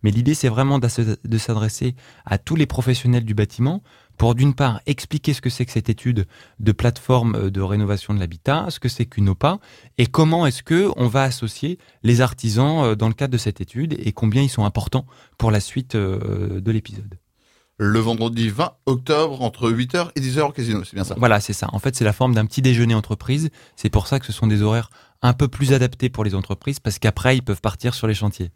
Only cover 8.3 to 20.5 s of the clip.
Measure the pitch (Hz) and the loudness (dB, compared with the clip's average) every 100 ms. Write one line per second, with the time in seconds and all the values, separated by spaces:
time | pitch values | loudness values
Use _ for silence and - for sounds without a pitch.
8.3 | 82 - 147 190 - 127 - 117 - 101 | -6 -2 -2 -2 -4 -6 -2 -4 0 0
9.3 | 90 143 196 - - - - 120 - 156 | 2 0 0 -8 -20 -18 -2 0 4 4
10.3 | 165 160 120 - 165 196 - 123 123 135 | 4 2 -2 0 2 2 2 0 2 0
11.3 | 123 113 - 143 180 _ _ 113 120 127 | -2 -6 -6 -6 -6 _ _ 2 4 4
12.3 | - 113 104 139 160 131 107 113 110 139 | 0 -2 2 2 2 2 2 0 -2 -2
13.3 | 123 110 101 92 120 160 - - - 110 | -2 -2 -6 -8 -6 -6 -4 -6 -2 0
14.3 | 110 139 120 101 - - 131 - - _ | 2 2 2 0 0 -2 -4 -6 -18 _
15.3 | _ 113 107 - - 127 113 98 98 104 | _ 0 0 -2 -6 -4 -2 -2 -2 -4
16.3 | 98 98 95 98 110 - 104 104 92 _ | -4 -4 -4 -2 -2 -4 -14 -16 -18 _
17.3 | _ _ _ _ _ 104 110 110 113 113 | _ _ _ _ _ 2 2 2 0 -2
18.3 | 117 113 104 175 _ - 127 127 151 156 | 0 -2 0 -4 _ -2 -2 0 2 2
19.3 | 131 123 - 120 113 127 180 175 - 131 | 0 -6 -2 -2 0 -2 -2 -4 -4 -4
20.3 | 131 147 | -2 -2